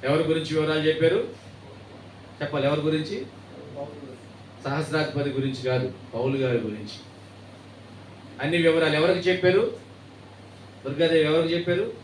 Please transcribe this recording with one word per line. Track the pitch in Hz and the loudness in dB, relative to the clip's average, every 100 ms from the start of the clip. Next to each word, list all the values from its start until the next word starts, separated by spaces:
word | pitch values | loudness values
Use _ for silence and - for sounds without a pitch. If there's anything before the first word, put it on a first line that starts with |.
ఎవరి | 135 156 | 2 2
గురించి | 156 160 143 156 | 4 0 2 0
వివరాలు | 156 156 | 2 2
చెప్పారు? | 151 156 165 196 - - - - - - - - - - - - | 2 4 4 4 -2 -8 -16 -18 -20 -20 -20 -20 -20 -20 -20 -10
చెప్పాలి, | 143 147 139 | -6 0 2
ఎవరి | 151 | 2
గురించి? | 151 156 151 208 - - - - 127 139 143 147 135 120 - - - - | 2 0 -2 -6 -8 -14 -18 -18 -14 -12 -12 -12 -16 -16 -18 -20 -20 -10
సహస్రాధిపతి | 139 143 156 156 151 143 143 | -4 -2 0 0 0 0 -2
గురించి | 135 135 127 | 0 -2 -2
కాదు, | 127 127 127 - - | 0 0 0 -6 -10
పౌలు | 117 131 135 | -2 0 0
గారి | 131 117 | 2 0
గురించి. | 107 104 104 - - - - - - - - - - - - - - - | -2 -6 -10 -14 -16 -20 -20 -20 -20 -20 -20 -20 -20 -20 -18 -18 -18 -6
అన్ని | 143 170 | 0 4
వివరాలు | 165 160 160 | 6 6 4
ఎవరికి | 151 165 180 180 | 4 4 4 2
చెప్పారు? | 180 180 190 233 - - - - - - - - - - - | 4 4 4 2 -4 -16 -20 -20 -20 -20 -20 -20 -20 -20 -12
దుర్గాదేవి | 135 143 165 160 | -8 2 4 6
ఎవరికి | 151 156 165 | 6 4 4
చెప్పారు? | 170 - 175 226 - | 0 0 0 0 -6